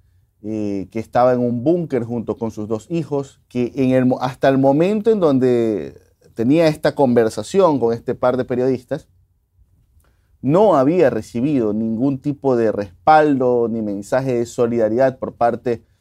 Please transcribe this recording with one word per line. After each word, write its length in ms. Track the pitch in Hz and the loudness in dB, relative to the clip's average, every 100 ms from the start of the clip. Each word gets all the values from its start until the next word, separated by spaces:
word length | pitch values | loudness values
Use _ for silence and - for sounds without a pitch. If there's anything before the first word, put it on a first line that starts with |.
| _ _ _ _ | _ _ _ _
eh, 440 | 104 110 104 101 92 | -10 -6 -6 -6 -8
que 80 | 113 | -10
estaba 320 | 110 127 127 | -4 0 2
en 80 | 123 | 2
un 240 | 123 120 | -2 -2
búnker 400 | 135 175 165 127 | 0 -2 -2 -4
junto 340 | 113 120 104 104 | -4 -8 -6 -6
con 140 | 113 | -6
sus 160 | 107 107 | -8 -8
dos 180 | 113 - | -8 -6
hijos, 500 | 170 135 143 139 _ _ | -6 -4 -6 -8 _ _
que 240 | 123 120 | -6 -4
en 160 | 139 131 | -2 0
el 160 | 131 127 | 2 2
mo-, 140 | 123 | 0
hasta 280 | 131 - 139 | -4 0 2
el 100 | 135 | 4
momento 520 | 135 143 180 214 226 | 2 2 2 0 0
en 80 | 214 | 2
donde 840 | 165 131 127 120 113 98 67 - _ _ _ | 2 2 2 2 0 -2 -6 -14 _ _ _
tenía 340 | - 117 156 160 | -4 0 2 2
esta 260 | 151 156 | 2 -2
conversación 840 | - 131 120 113 110 104 196 180 139 | 0 2 4 2 -2 -4 2 2 2
con 120 | 117 | -2
este 220 | 113 - | -2 -6
par 220 | 117 127 127 | -2 -2 -2
de 80 | |
periodistas, 640 | 127 123 127 127 - 151 _ _ _ _ _ _ _ _ _ _ _ _ _ _ | -4 -2 -2 -2 -6 -12 _ _ _ _ _ _ _ _ _ _ _ _ _ _
no 360 | 123 170 214 151 | 0 4 4 4
había 340 | 135 180 139 | 2 4 2
recibido 640 | 110 - 117 139 139 107 | 0 -6 -4 -2 0 -2
ningún 480 | 107 113 113 139 131 | -2 -4 -2 -4 -4
tipo 360 | 147 143 135 120 | -6 -4 0 2
de 140 | 110 | 0
respaldo 960 | 101 101 - - 156 151 135 127 120 117 | -2 -8 -4 4 4 4 2 0 0 0
ni 140 | 113 | -4
mensaje 500 | 107 101 101 131 135 | -6 -8 -4 -2 -2
de 120 | 120 120 | -4 -4
solidaridad 720 | - 117 117 107 113 131 131 | -2 -2 0 0 2 0 0
por 160 | 107 | -10
parte 480 | - 120 113 127 113 _ _ | 0 0 0 -4 -6 _ _